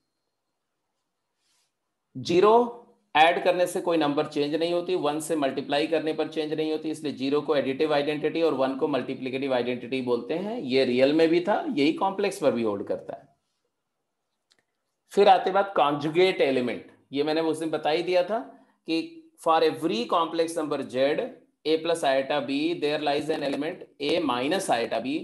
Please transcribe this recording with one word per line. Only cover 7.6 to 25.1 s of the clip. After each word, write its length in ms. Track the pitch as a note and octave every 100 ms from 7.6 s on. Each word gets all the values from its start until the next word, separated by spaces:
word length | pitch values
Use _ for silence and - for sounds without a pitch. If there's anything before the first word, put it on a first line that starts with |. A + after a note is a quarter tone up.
| B2+ C3+ D#3
आइडेंटिटी 480 | C#3+ C#3+ D3+ D3+ E3
और 120 | D#3+
वन 220 | C3 C3 C3+
को 100 | D#3
मल्टीप्लिकेटिव 680 | C3 B2 B2+ B2+ B2+ C3+
आइडेंटिटी 460 | B2+ A#2+ A#2+ A#2+ C3
बोलते 360 | B2 A#2+ - D#3+
हैं। 200 | G3+ A#3+
ये 260 | C3 C3
रियल 280 | B2 B2 C#3
में 140 | D#3 D#3+
भी 120 | E3+
था, 200 | F#3 G#3+ D#4
यही 240 | D3 D3
कॉम्प्लेक्स 500 | D#3+ G3 F#3+ G3 -
पर 100 | C#3
भी 100 | A#2
होल्ड 240 | A2 G2+ G2
करता 280 | F#2 - -
है। 120 | - _ _ _ _ _ _ _ _ _ _ _ _ _ _ _ _ _ _
फिर 160 | G3 G3+
आते 220 | F#3 G3
बात 220 | F#3+ G3 F3+
conjugate 640 | D3 D3 D#3 D#3+ F#3 F3+
element, 500 | D3 C3 B2 F#2+ - - _
ये 100 | C#3
मैंने 180 | D3+ D#3
उस 180 | D#3+ D3+
दिन 120 | D#3+
बता 200 | D3+ D3+
ही 120 | E3
दिया 200 | F3 F3+
था 140 | F3+ A3+ C#4 - _ _ -
कि 320 | E3 D#3+ - - _
for 180 | E3 D#3+
every 420 | D#3+ C#3 E3 G#3+ A#3+
complex 460 | F3 D#3+ E3 E3 E3
number 200 | D3 C#3+
Z, 400 | A2+ B2 C#3 D#3+ B3 - _ _ D3+
A 80 | D#3
plus 200 | E3 E3
iota 320 | C#3+ C3+ C3 D3 C3
B, 100 | C#3 D#3+ D#3
there 200 | D3 D3
lies 300 | D3 C#3+ D3
an 120 | D#3
element 400 | C#3+ C3+ D#3 F#3 - -
A 100 | C#3+ E3+ D3
minus 400 | B2 C#3 F#3+ F#3
iota 300 | A#2+ A2 A2+
B, 100 | B2+